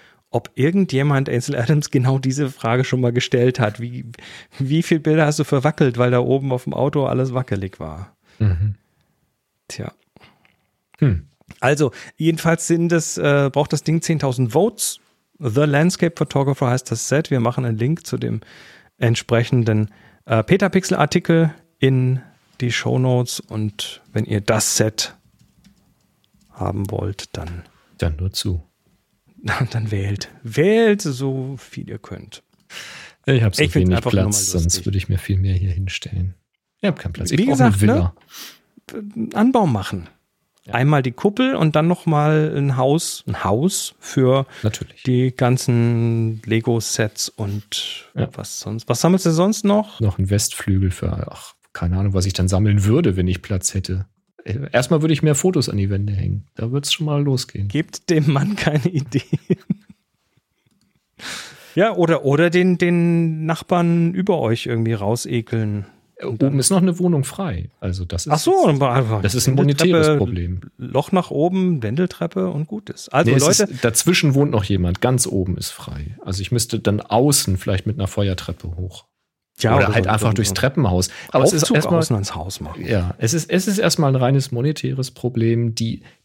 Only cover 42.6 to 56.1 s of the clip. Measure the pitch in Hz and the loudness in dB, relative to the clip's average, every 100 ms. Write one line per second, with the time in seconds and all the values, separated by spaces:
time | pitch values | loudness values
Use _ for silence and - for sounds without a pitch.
42.6 | 139 131 131 156 - - - 107 92 107 | 0 2 2 2 0 -8 -8 -4 0 0
43.6 | 175 - - - - - 127 135 135 - | 0 -2 -8 -12 -6 2 4 2 0 -4
44.6 | 110 - - - 127 123 127 - 123 131 | -4 -4 -12 -8 0 2 0 0 2 2
45.6 | - 120 117 117 117 117 113 110 - 113 | 2 2 2 2 2 0 0 -4 -2 0
46.6 | 113 117 - - 107 - - - 101 104 | 2 0 -2 -2 -2 -4 -10 -6 -6 -6
47.6 | - - - - - - - - 104 - | -8 -10 -10 -12 -12 -6 -6 -8 -14 -12
48.6 | 104 113 - 117 165 185 170 160 190 220 | -10 -10 -4 0 2 2 2 2 2 0
49.6 | 202 208 208 - 107 - 95 101 - - | 2 0 0 -2 -2 0 0 0 0 -4
50.6 | - 95 95 90 - - - - - _ | -2 0 0 -2 -4 -4 -8 -14 -20 _
51.6 | _ - 85 92 101 95 95 92 92 92 | _ -6 -2 0 0 0 -2 0 0 2
52.6 | 104 104 95 135 170 92 92 87 - 95 | 2 4 4 4 2 2 0 -2 -4 -4
53.6 | - 95 90 95 - _ _ _ - - | -4 -6 -4 -6 -8 _ _ _ -8 -8
54.6 | - 120 131 165 160 147 156 143 185 170 | 0 0 2 2 2 2 2 2 2 0
55.6 | - 101 98 101 101 | 0 -2 -2 -2 -2